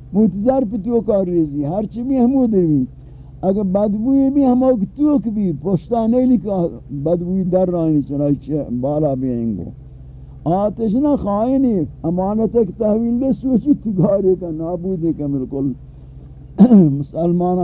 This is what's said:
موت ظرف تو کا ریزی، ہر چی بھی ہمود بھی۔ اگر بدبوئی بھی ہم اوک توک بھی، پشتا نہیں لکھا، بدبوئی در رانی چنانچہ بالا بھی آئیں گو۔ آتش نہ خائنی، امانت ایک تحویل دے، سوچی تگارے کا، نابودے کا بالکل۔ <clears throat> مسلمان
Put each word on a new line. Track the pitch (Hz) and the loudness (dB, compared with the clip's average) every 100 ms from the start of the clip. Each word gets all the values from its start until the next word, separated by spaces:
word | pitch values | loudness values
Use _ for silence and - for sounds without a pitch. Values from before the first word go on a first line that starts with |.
| - | -4
موت | 185 220 185 | 2 2 2
ظرف | 226 269 220 220 | 0 0 0 -4
تو | 185 233 | -2 -2
کا | 208 202 | 2 0
ریزی، | 180 175 156 143 143 | 2 0 0 -2 -4
ہر | 190 | -4
چی | 220 220 | -6 -6
بھی | 247 269 | -2 2
ہمود | 240 269 247 | 2 4 2
بھی۔ | 196 170 143 127 - - - - - | 2 4 2 0 -8 -20 -20 -20 -8
اگر | 185 202 | -4 -2
بدبوئی | 196 196 214 208 233 277 269 | -2 0 0 -2 0 2 2
بھی | 285 269 | 2 2
ہم | 247 | 4
اوک | 262 247 190 - | 2 2 -2 0
توک | 302 285 233 | 0 0 -2
بھی، | 214 190 139 | -2 -2 -2
پشتا | 170 185 - 233 220 | -2 -4 -2 -2 0
نہیں | 247 254 | 2 2
لکھا، | 233 190 190 170 117 - | 2 0 -2 -2 -4 -10
بدبوئی | 143 147 175 175 190 | -4 -2 -2 -2 -2
در | 180 185 180 | 0 2 2
رانی | 175 160 151 | 0 2 0
چنانچہ | 123 143 147 139 123 151 113 123 | 0 -2 0 0 -2 -6 -4 -4
بالا | 135 147 156 | -2 0 0
بھی | 131 131 | 0 -2
آئیں | 120 117 95 | -2 -4 -4
گو۔ | 85 - - - - - - - | -8 -14 -18 -20 -18 -18 -18 -8
آتش | 143 185 208 214 226 | -2 0 0 -2 -2
نہ | 226 294 262 | 0 2 0
خائنی، | 202 202 240 269 254 202 147 - | 0 -2 0 2 2 0 -2 -4
امانت | 165 180 190 214 226 233 | -4 -2 0 0 0 2
ایک | 208 - | 0 0
تحویل | 214 220 233 240 | 0 0 0 0
دے، | 269 | 0
سوچی | - 262 247 277 - | 0 0 2 2 0
تگارے | - 185 196 196 190 180 | 0 0 2 4 2 2
کا، | 180 | -2
نابودے | 156 165 180 180 185 165 147 | -6 -6 -4 -4 -2 -2 -2
کا | 147 | -2
بالکل۔ | 139 127 135 139 120 - - - - - - - - | -4 -4 -4 -4 -6 -12 -20 -20 -18 -18 -18 0 6
<clears throat> | 240 | 8
مسلمان | 214 160 139 139 156 170 175 180 180 | 8 6 4 -4 -2 0 0 0 2